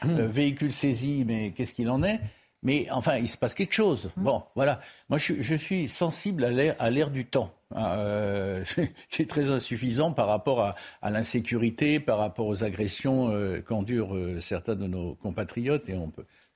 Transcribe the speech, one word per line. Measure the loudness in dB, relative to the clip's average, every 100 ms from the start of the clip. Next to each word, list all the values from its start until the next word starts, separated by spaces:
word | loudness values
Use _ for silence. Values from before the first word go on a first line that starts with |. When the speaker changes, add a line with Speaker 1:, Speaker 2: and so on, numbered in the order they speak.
Speaker 1:
Ouais. | 0 2
Speaker 2:
euh, | 2
véhicule | 2 2 2 -2
saisi, | 0 0 0 0 0 0
mais | 0 -2
qu'est-ce | -4 -4
qu'il | -2 0
en | 2
est ? | 2 0 -4 -12 _ _
Mais | 0 0 0
enfin, | -2 0 0
il | 0
se | -2
passe | -2
quelque | -2 0
chose. | 2 2 2 -4 -2
Speaker 3:
Mm. |
Speaker 2:
Bon, | 0 0 -2
voilà. | 0 2 0 -6 -14 -2
Moi, | 0
je, | 0 0
je | 0
suis | 0 0 -2 -2
sensible | 0 0 0 -2 0
à | 2
l'ère, | 4 2 2
à | 2
l'ère | 2 2
du | -2
temps, | -2 -2 -2 -8 -10
hein, | -4 0 0
euh, | 0 0 0 0 -2 -4 -4 -2 -2
<laughs> | -4 -6
qui | -4
est | 0
très | 0 2
insuffisant | 0 -2 -2 0 2 2
par | 2 2
rapport | 2 2 2
à, | 2 -2 -12 -6
à | -2
l'insécurité, | 0 0 -2 0 0 0 2 2 2
par | 2 2
rapport | 0 -2 -2
aux | 0
agressions, | -2 -2 -2 -2 0 2 2
euh, | 0 -2 -4
qu'endurent, | -2 -2 0 -2 -2
euh, | -2 -2 -4
certains | -4 -4 -2
de | -2 -2
nos | -4 -4
compatriotes, | -6 -6 -6 -6 -4 -2 -2 -2
et |
on | -6 -6
peut, | -10 -18 _ _